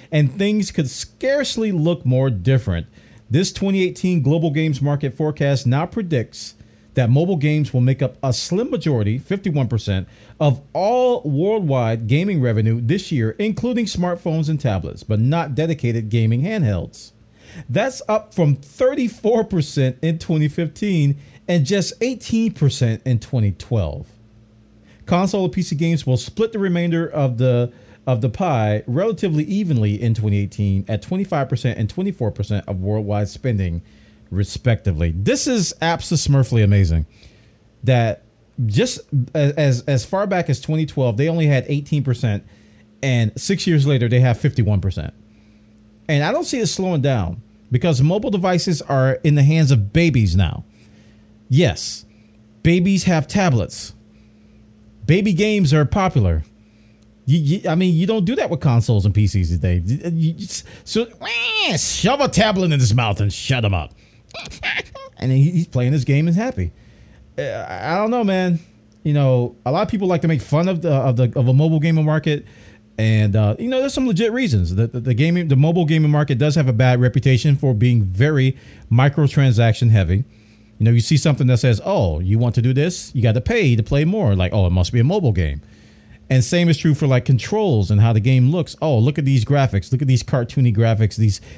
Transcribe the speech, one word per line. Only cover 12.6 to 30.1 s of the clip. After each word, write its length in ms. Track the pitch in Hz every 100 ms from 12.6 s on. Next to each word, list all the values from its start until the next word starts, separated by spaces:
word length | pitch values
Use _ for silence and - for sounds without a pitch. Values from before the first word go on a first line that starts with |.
| 110 113
this 320 | 117 185 -
year, 200 | 143 110
including 540 | - 208 208 240 247 226
smartphones 640 | - 175 175 175 160 156
and 100 | 156
tablets, 420 | 131 95 73 -
but 180 | - 107
not 360 | 120 165 156 127
dedicated 540 | 160 160 120 117 107
gaming 340 | 117 110 117
handhelds. 680 | 160 220 131 95 - - - _ _ _ - - -
That's 360 | 131 262 254 -
up 280 | 214 214 -
from 200 | 156 143
thirty-four 880 | - - 254 294 240 - 220 233 220
percent 520 | 185 143 - 131 127
in 160 | 160 160
twenty 280 | - 160 151
fifteen 720 | 151 165 - 208 180 143 143 - - -
and 180 | 175 135
just 280 | 202 - -
eighteen 520 | 233 262 - 226 226
percent 480 | - 143 - 120 110
in 160 | - 120
twenty 340 | - 127 104
twelve. 540 | 90 - 117 82 - - - _ _ _ _ _ _ _ - -
Console 380 | 180 190 202 185
and 80 |
P 100 | -
C 120 | 170 147
games 300 | 165 165 -
will 120 | 127
split 340 | - - 220
the 80 | 220
remainder 480 | 196 175 175 170 165
of 300 | - 135 117
the, 360 | 127 120 120 - - - -
of 140 | 123
the 80 | 113
pie 540 | - 185 131 107 104 -
relatively 560 | 123 214 202 202 151
evenly 580 | 156 196 196 135 107 104
in 120 | 117